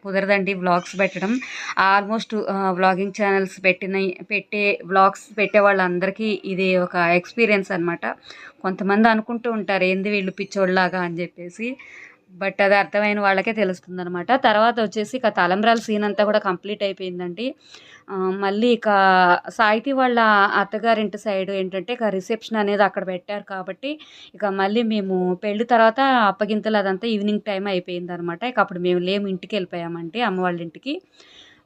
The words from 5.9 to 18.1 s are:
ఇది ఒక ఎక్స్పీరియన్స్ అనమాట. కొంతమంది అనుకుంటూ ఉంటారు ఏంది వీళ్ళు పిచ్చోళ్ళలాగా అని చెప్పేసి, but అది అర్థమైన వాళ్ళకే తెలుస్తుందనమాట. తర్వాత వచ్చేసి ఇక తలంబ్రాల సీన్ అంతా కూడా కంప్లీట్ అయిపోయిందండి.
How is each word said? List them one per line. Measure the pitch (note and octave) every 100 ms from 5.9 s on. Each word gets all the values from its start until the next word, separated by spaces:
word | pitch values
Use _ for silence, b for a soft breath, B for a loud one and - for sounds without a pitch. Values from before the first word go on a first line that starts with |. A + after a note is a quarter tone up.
| F3 G3 F#3+ A3 G3+
ఇది | G3 F#3 F#3+ F#3
ఒక | F3+ F3+
ఎక్స్పీరియన్స్ | E3+ F3 F3 A#3 A3+ G3+ G3
అనమాట. | F#3 E3+ E3+ A2+ - B B B B
కొంతమంది | F#3 F#3 G3 G3+ A3+
అనుకుంటూ | A3 G#3+ A#3 A#3+
ఉంటారు | A3 G3 F#3+
ఏంది | F#3 F#3+ G3+
వీళ్ళు | G#3 F#3+
పిచ్చోళ్ళలాగా | F#3 G3 G3 F#3 F#3 F3+ F#3
అని | F3 E3+
చెప్పేసి, | F3 - F3 G3 A#3 C4+ B B B B _ F3+
but | G3 F#3+
అది | G3 G3+
అర్థమైన | G3 G#3 G#3 G#3
వాళ్ళకే | G3 F#3+ G#3
తెలుస్తుందనమాట. | A3 F#3+ F3+ - F3+ F3 F3+ F3
తర్వాత | C4 B3 G#3 A3+ A#3
వచ్చేసి | G#3+ A3 G#3+ -
ఇక | A3
తలంబ్రాల | G3+ F3 F#3+ A3+ A#3
సీన్ | A3 G#3+
అంతా | G#3 G3+
కూడా | G#3 G#3+
కంప్లీట్ | G3+ F3+ G3 G#3
అయిపోయిందండి. | G3 F#3+ F#3 F3+ F3+ F3 B3+ - B B B B -